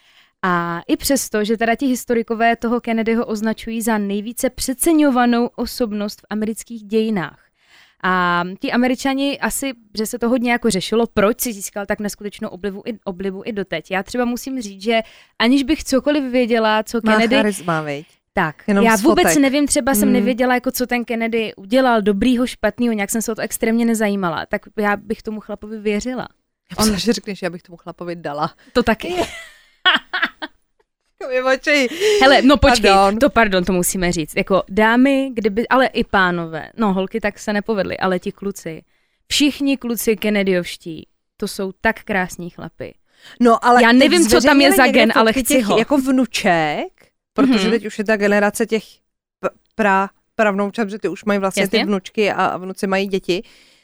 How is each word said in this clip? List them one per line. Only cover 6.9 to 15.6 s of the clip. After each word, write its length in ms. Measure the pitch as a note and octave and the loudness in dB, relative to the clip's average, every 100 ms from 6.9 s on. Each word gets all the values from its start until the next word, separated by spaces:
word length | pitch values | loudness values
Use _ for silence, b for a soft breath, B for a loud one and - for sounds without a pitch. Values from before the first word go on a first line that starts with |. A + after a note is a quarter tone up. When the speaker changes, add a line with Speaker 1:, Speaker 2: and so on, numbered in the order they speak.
| A3 A3 G#3 D#3 - _ b b b b b | 0 0 -2 -4 -10 _ b b b b b
Speaker 1:
A 420 | F#3 F#3 F3+ F3 F3+ G3 | -2 0 2 0 -2 -6
ti 120 | C#4 | -4
Američani 680 | A#3 B3+ B3+ C#4 C4+ C#4 C#4 | 0 0 0 -2 -2 -2 -2
asi, 340 | G#3+ - C4+ A#3+ _ - | -6 -4 -6 -8 _ -8
že 80 | G#3+ | -6
se 120 | A#3+ | -2
to 100 | A#3 | 0
hodně 240 | B3+ A#3+ | 0 0
jako 180 | A#3+ A3+ | 0 0
řešilo, 360 | F#3 - A3 A#3 | 0 0 0 0
proč 260 | - G3+ A#3+ | 2 0 0
si 120 | B3+ | -6
získal 340 | G3+ - G#3 G3 | -8 -10 -10 -6
tak 140 | G#3 | -6
neskutečnou 480 | G#3 - G#3 - G#3+ | -6 -8 -12 -10 -12
oblivu 340 | F3+ G3 F#3+ - | -8 -10 -8 -12
i, 120 | G#3 | -10
oblivu 380 | - F3 G3 F#3+ | -10 -8 -8 -8
i 80 | - | -8
doteď. 380 | G#3 F#3 E3 - | -8 -6 -8 -4
Já 120 | F#3+ | -6
třeba 220 | F#3+ B3 | -4 -4
musím 360 | A#3+ A#3+ C4+ C4 | -2 -4 -8 -8
říct, 220 | G#3 G3 | -10 -8
že 180 | G#3 A3+ A3 b b - | -2 -2 -2 b b -2
aniž 240 | A3 C#4 | 2 2